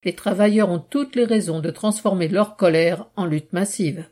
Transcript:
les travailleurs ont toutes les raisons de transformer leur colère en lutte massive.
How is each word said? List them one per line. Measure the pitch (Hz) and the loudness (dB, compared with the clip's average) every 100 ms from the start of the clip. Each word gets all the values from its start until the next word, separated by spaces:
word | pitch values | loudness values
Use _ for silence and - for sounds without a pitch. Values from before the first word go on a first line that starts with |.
| 185 | -6
les | 175 | -4
travailleurs | 196 190 208 208 202 | -4 2 4 4 2
ont | 175 | -2
toutes | - 277 277 247 | -4 -4 -4 -2
les | 233 | 2
raisons | 220 170 160 | 2 0 -4
de | 160 | -4
transformer | 160 214 214 214 196 160 | -4 -4 -2 -2 0 0
leur | 180 208 - | 0 0 2
colère | 180 160 165 175 214 - | 2 4 2 0 -8 -6
en | 175 | -2
lutte | 151 - | -2 -4
massive. | 175 202 - 170 120 160 | -4 -4 -2 -4 -4 -12